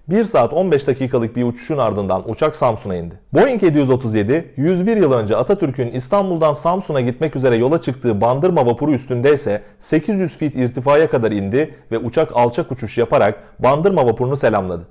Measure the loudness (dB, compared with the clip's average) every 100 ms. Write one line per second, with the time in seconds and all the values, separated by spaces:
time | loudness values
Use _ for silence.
0 | -2 0 2 2 2 0 0 0 0 -2
1 | -2 -2 -2 -2 -4 -4 -4 -2 0 0
2 | -2 -2 -4 -2 -2 0 -2 -2 -6 -6
3 | -8 -14 _ 2 2 4 2 4 2 0
4 | 0 0 2 0 -2 -2 0 2 2 2
5 | 4 2 2 0 0 0 -2 -2 -4 -6
6 | -2 0 0 0 0 0 -2 -2 -2 -2
7 | -2 -2 -4 0 2 2 2 0 -2 -4
8 | -2 0 2 2 2 2 2 0 0 -2
9 | -2 0 2 2 0 -4 -6 -20 -2 -2
10 | 0 -2 -4 -4 -6 -2 -4 -2 2 4
11 | 4 0 0 -2 -2 -2 -2 -8 -8 -6
12 | -2 -2 0 0 0 0 -6 -8 -6 -2
13 | 0 2 2 -2 -10 -2 0 2 2 2
14 | 2 0 -2 0 2 0 -2 -6 -8